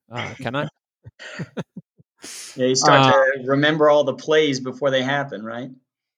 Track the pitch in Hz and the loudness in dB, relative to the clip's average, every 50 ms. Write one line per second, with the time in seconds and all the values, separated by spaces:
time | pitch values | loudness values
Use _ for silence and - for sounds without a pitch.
0 | _ _ 113 120 120 113 113 - - 120 123 143 151 151 - _ _ _ _ _ | _ _ -12 -12 -10 -10 -12 -12 -10 -8 -6 -6 -8 -8 -12 _ _ _ _ _
1 | _ 120 - _ - - - - 156 - _ - - _ _ - - _ _ _ | _ -20 -20 _ -20 -16 -14 -14 -14 -12 _ -14 -14 _ _ -20 -20 _ _ _
2 | _ _ _ _ - - - - - - - 131 127 127 131 131 143 151 147 135 | _ _ _ _ -20 -18 -18 -18 -18 -14 -6 -2 -2 0 0 2 4 4 6 6
3 | 135 131 131 135 135 131 139 135 123 131 139 139 147 151 160 156 151 151 147 147 | 6 6 6 4 4 2 0 -2 -4 -2 0 2 2 2 2 4 4 4 4 4
4 | 139 135 127 - - 156 156 156 156 147 135 131 127 127 123 - 147 139 135 131 | 2 0 -2 -4 -2 0 2 2 2 2 0 -4 -6 -10 -8 -4 -2 -2 0 0
5 | 127 131 143 143 139 135 104 98 110 113 113 120 131 254 262 _ _ _ _ _ | -2 -2 -4 -4 -4 -6 -10 -12 -12 -12 -12 -12 -12 -14 -16 _ _ _ _ _
6 | _ _ _ | _ _ _